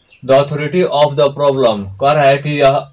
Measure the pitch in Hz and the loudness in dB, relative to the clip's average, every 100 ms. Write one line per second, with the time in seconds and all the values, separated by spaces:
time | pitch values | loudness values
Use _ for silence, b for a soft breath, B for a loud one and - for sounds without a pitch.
0 | _ _ 127 135 143 147 147 180 170 139 | _ _ 0 2 2 -4 -4 -2 0 0
1 | 147 143 139 139 143 135 120 104 95 - | 0 0 -2 0 -2 2 0 -2 -8 -4
2 | 139 151 139 143 147 147 135 143 - | -2 2 2 0 -2 0 2 0 -4